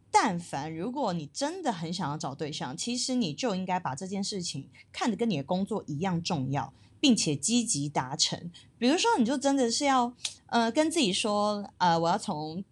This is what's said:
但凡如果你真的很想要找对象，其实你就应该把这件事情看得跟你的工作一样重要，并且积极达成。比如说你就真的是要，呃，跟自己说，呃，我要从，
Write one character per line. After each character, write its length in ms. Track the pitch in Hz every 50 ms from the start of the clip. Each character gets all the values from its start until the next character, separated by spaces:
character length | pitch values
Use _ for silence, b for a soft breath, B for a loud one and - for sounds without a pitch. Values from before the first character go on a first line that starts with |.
| _ -
但 300 | - 415 330 226 175 170
凡 340 | 170 - - 139 147 160 160
如 160 | 160 180 254
果 220 | 247 294 262 202
你 160 | 175 165 147
真 340 | 147 - - 269 302 349 392
的 120 | 320 285 202
很 180 | 165 170 160
想 180 | 185 190 170 139
要 80 | 147
找 160 | 147 - 139 135
对 160 | - 156 139
象， 240 | 151 - 170 123 135
其 200 | - - 233 240
实 180 | 247 - - 254
你 180 | 247 220 156 147
就 200 | - - 233 185
应 120 | 185 185
该 120 | 190 180
把 160 | 180 180 - 131
这 140 | - 190
件 160 | 185 202 196 196
事 180 | - 214 190
情 280 | 175 - - 139 131 - B B B B -
看 180 | - 370 254
得 60 | 196
跟 120 | - 233 226
你 60 | 175
的 80 | 139 139
工 220 | - 180 185 196
作 180 | - 220 185 -
一 140 | - 151 139
样 240 | 185 196 175 165 170
重 260 | - 180 143 131 135
要， 240 | 139 143 117 - b b b b b -
并 120 | - 269 226
且 220 | - - 165 143
积 300 | 123 - - 233 240 226
极 240 | 220 - 143 143 151
达 260 | 147 170 131 127 143
成。 340 | 139 - - 170 - - 175 B B B B B -
比 80 | 226
如 100 | 247 311
说 140 | 370 - 466 466 330
你 60 | 220
就 120 | 220 294
真 200 | 254 285 277 277
的 120 | 277 247 233
是 140 | 220 - 294
要， 320 | 277 262 254 240 247 247 B B B B B B
呃， 260 | B - 233 226 226
跟 180 | 226 302 311 320
自 120 | 311 339
己 100 | 254 226
说， 580 | 208 - - 214 208 208 208 214 208 208 196 - _ -
呃， 200 | 180 175 165 165
我 80 | 165
要 100 | 165 190
从， 460 | 214 - - 170 151 156 156 160 185 196 _